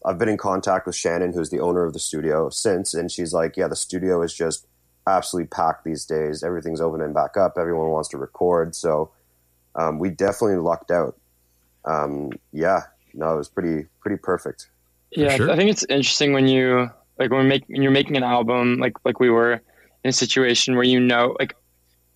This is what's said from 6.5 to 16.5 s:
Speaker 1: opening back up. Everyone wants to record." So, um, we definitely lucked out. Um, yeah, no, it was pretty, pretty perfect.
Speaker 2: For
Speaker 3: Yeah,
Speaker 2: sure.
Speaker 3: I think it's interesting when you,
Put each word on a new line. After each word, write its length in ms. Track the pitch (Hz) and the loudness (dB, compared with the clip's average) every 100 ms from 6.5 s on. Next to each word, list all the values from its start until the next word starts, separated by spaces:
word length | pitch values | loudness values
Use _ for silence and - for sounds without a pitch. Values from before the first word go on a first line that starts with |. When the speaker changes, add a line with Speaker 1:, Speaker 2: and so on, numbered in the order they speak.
| 87 80 80 | -6 -6 -4
Speaker 1:
opening 320 | 82 80 76 | -2 -2 -4
back 220 | 76 69 101 | -2 -2 0
up. 220 | 90 - | 0 0
Everyone 320 | 85 82 80 | -2 -2 0
wants 200 | 78 76 | -2 -4
to 80 | 69 | -8
record." 560 | 67 - 87 85 82 - | -12 -2 0 2 0 -4
So, 340 | 85 76 78 _ _ _ _ _ _ | -2 0 -2 _ _ _ _ _ _
um, 240 | - 80 78 | -4 -4 -2
we 140 | 90 | -4
definitely 460 | 80 95 101 110 92 | -2 -2 0 0 0
lucked 340 | 82 82 - | 0 -2 0
out. 260 | 87 71 - _ _ _ _ _ _ - | -2 -2 -6 _ _ _ _ _ _ -6
Um, 440 | 78 73 71 71 - _ | -4 -2 -4 -8 -10 _
yeah, 300 | 76 82 90 - _ _ - | -2 0 0 -2 _ _ -6
no, 180 | 80 | -2
it 40 | 80 | -2
was 120 | 71 | -4
pretty, 380 | - 87 78 76 _ | -4 -2 -4 -6 _
pretty 160 | - 101 | -6 -6
perfect. 480 | - 87 71 - - _ _ _ _ - | -2 -4 -4 -12 -16 _ _ _ _ 0
Speaker 2:
For 60 | |
Speaker 3:
Yeah, 140 | 147 135 | 2 2
Speaker 2:
sure. 140 | 151 | 2
Speaker 3:
I 60 | 147 | 4
think 160 | 202 | 2
it's 140 | 208 - | 2 0
interesting 480 | 139 131 - 147 | 0 0 2 2
when 140 | 139 | 4
you, 440 | 135 | 4